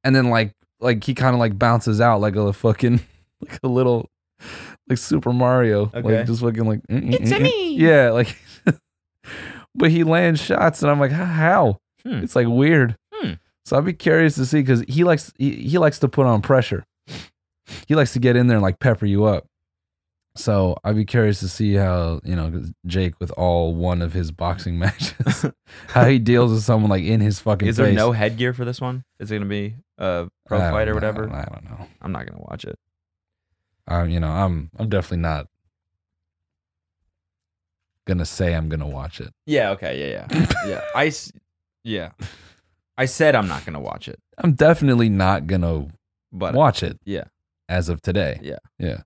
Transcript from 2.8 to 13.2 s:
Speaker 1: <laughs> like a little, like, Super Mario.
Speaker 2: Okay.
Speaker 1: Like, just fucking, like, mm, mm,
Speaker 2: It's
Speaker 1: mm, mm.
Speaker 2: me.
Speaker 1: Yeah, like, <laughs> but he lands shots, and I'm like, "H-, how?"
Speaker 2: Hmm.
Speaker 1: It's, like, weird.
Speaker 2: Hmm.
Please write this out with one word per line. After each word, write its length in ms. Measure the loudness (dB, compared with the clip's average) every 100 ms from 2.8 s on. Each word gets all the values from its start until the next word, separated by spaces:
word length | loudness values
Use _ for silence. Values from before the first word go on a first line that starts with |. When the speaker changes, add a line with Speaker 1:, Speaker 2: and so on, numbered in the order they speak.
| 2 2 -2 _
Speaker 1:
<laughs> 180 | _ _
like 180 | -18 -8
a 40 | -2
little, 420 | 0 2 0 -4 _ _ _ -20 -18 -20 -20 _
like, 80 | -4
Super 340 | 0 -2 0
Mario. 600 | 2 2 4 4 2 0
Speaker 2:
Okay. 240 | -2 0 0
Speaker 1:
Like, 80 | 0
just 140 | 0
fucking, 240 | -2 0 0
like, 160 | -2 -2
mm, 140 | -4 0
mm, 40 |
Speaker 2:
It's 180 | 0 2
Speaker 1:
mm, 60 | 2
mm. 60 |
Speaker 2:
me. 320 | 2 2 -2 2
Speaker 1:
Yeah, 320 | 6 6 6
like, 260 | 2 -2 -6 -20 -4 -2
<laughs> 100 | -2 _ _ _ _ -20 -18 -16 -20 -16 0
but 140 | 2
he 120 | 4
lands 380 | 2 2 2 0
shots, 400 | -2 0 0 2
and 100 | 0
I'm 80 | 2
like, 120 | 0
"H-, 60 | 0
how?" 640 | -2 0 2 2 2 -2 _ _
Speaker 2:
Hmm. 120 | -8 -6
Speaker 1:
It's, 120 | -2 0
like, 120 | 2
weird. 500 | 2 4 4 2 -2 _
Speaker 2:
Hmm. 200 | -10